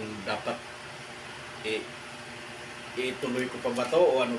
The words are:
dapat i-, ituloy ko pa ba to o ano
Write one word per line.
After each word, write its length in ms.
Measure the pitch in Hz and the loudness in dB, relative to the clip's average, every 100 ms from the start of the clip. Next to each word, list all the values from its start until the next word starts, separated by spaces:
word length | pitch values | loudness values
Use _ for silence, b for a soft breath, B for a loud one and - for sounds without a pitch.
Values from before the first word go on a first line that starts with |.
| 107 104 98 | -4 -6 -2
dapat 320 | 104 120 120 - - - - - - - - - - | -2 -2 -4 -6 -10 -10 -10 -10 -10 -10 -10 -10 -6
i-, 240 | 110 110 - - - - - - - - - - - 123 | -2 -2 -2 -8 -10 -12 -10 -10 -10 -10 -10 -10 -8 -2
ituloy 480 | 127 120 123 127 127 | -2 0 0 2 0
ko 100 | 123 | 0
pa 80 | 127 | 0
ba 160 | 120 120 | 2 4
to 100 | 160 | 8
o 220 | 170 131 | 8 8
ano 160 | 120 | 4